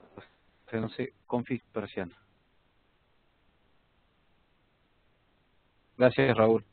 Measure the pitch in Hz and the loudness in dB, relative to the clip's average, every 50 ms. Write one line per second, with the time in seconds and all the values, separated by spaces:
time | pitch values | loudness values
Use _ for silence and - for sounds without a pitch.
0 | - - - 98 - - _ _ _ _ _ _ _ - - 113 113 110 - - | -20 -20 -20 -20 -20 -20 _ _ _ _ _ _ _ -10 -8 -6 -6 -6 -8 -8
1 | 127 - - _ _ - 123 120 - - 123 113 - _ - 110 101 104 - 107 | -10 -10 -12 _ _ -6 -6 -6 -4 -4 -8 -8 -8 _ -10 -10 -10 -8 -8 -10
2 | 92 85 - - _ _ _ _ _ _ _ _ _ _ _ _ _ _ _ _ | -10 -10 -12 -18 _ _ _ _ _ _ _ _ _ _ _ _ _ _ _ _
3 | _ _ _ _ _ _ _ _ _ _ _ _ _ _ _ _ _ _ _ _ | _ _ _ _ _ _ _ _ _ _ _ _ _ _ _ _ _ _ _ _
4 | _ _ _ _ _ _ _ _ _ _ _ _ _ _ _ _ _ _ _ _ | _ _ _ _ _ _ _ _ _ _ _ _ _ _ _ _ _ _ _ _
5 | _ _ _ _ _ _ _ _ _ _ _ _ _ _ _ _ _ _ _ - | _ _ _ _ _ _ _ _ _ _ _ _ _ _ _ _ _ _ _ 2
6 | 127 123 - - 135 131 113 113 110 110 113 113 - - | 2 4 4 4 2 2 4 4 4 4 4 2 0 -6